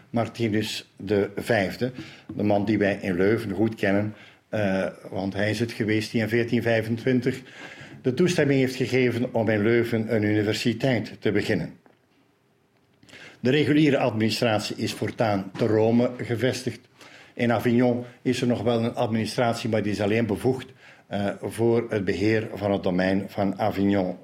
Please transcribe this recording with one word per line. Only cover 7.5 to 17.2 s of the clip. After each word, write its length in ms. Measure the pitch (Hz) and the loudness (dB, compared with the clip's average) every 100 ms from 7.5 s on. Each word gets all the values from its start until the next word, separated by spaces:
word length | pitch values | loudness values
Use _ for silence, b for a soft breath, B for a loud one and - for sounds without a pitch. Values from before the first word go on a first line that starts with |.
| B B B B B | B B B B B
de 120 | 131 | -4
toestemming 460 | 127 180 175 143 139 | 2 2 2 2 4
heeft 140 | 127 | 2
gegeven 600 | - 123 127 123 113 123 | 0 0 2 2 0 -2
om 140 | 120 110 | 0 2
in 140 | 107 | 2
Leuven 520 | 104 117 117 113 110 | 4 2 2 -2 0
een 80 | 117 | 0
universiteit 960 | 104 107 104 107 123 110 135 117 113 - | 2 2 2 0 0 0 0 0 -2 -4
te 120 | 113 | 0
beginnen. 400 | 101 101 98 - - _ _ _ _ _ _ _ _ _ _ _ _ B B B B | 0 0 -2 -2 -10 _ _ _ _ _ _ _ _ _ _ _ _ B B B B
De 100 | 120 | 0
reguliere 480 | 143 147 151 156 131 | 2 4 4 6 4
administratie 760 | 123 110 110 110 120 107 - - | 2 2 0 2 2 2 -2 -6
is 160 | 110 | -6
voortaan 580 | - 110 - 113 101 95 - | -4 -6 0 0 0 -2 -2
te 100 | 117 | 2
Rome 440 | 110 110 117 123 - | 4 4 4 2 -2
gevestigd. 640 | 117 117 123 - - - _ B B B | -6 -2 0 -2 -6 -10 _ B B B